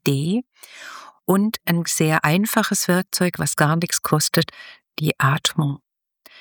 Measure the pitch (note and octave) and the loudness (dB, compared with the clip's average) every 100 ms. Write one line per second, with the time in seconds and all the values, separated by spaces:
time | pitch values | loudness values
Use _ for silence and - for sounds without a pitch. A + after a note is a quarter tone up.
0 | - C#3 D#3 G#3+ - _ - - - - | 0 0 0 -2 -4 _ -20 -20 -18 -18
1 | - - - F#3+ G#3+ - - E3+ E3 - | -20 -14 0 2 2 -2 -2 -2 -2 0
2 | D#3+ D#3 D3+ F3 G#3+ - G3+ G3 - F3+ | 2 2 2 2 2 0 0 -2 0 0
3 | - - F3+ - D#3 - D3+ E3 F3 - | 0 -2 -2 0 -4 2 2 2 0 -4
4 | - D#3 - - - - - - _ - | 0 0 2 0 -2 -6 -20 -20 _ -6
5 | D3+ - C#3 D3+ - - D3 C#3 _ _ | -4 0 0 0 -2 -2 -2 -2 _ _
6 | _ _ - - | _ _ -20 -20